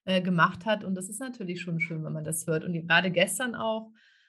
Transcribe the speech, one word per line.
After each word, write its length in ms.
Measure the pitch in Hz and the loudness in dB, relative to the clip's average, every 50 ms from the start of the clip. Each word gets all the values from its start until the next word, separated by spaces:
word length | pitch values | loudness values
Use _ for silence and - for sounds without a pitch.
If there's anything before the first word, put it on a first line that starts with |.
| - | -4
äh, 160 | 190 190 185 180 | 0 0 2 2
gemacht 420 | 190 180 165 160 180 180 - - | 2 4 4 4 4 4 2 -2
hat. 180 | 226 214 214 - | 0 0 0 0
Und 120 | 185 190 | -2 -4
das 160 | 185 185 202 | -4 -4 -8
ist 100 | 214 - | -10 -8
natürlich 400 | 269 262 247 - 202 175 180 175 | -8 -10 -10 -8 -8 -8 -6 -6
schon 180 | 175 180 165 165 | -6 -4 -4 -4
schön, 240 | 160 - 170 156 156 | -2 -4 -4 -6 -6
wenn 100 | 156 156 | -6 -6
man 100 | 156 156 | -6 -6
das 220 | 156 160 - - | -6 -6 -4 -2
hört. 180 | - 160 156 160 | 0 0 0 0
Und 80 | - 175 | -2 -4
gerade 380 | 165 160 170 165 170 180 190 | -2 2 4 6 6 6 4
gestern 440 | 175 175 180 - - - 262 247 220 | 4 4 4 2 2 -2 -4 -4 -4
auch 360 | 226 226 226 220 220 220 220 220 _ _ _ _ _ _ | -4 -2 -2 -2 -4 -6 -10 -18 _ _ _ _ _ _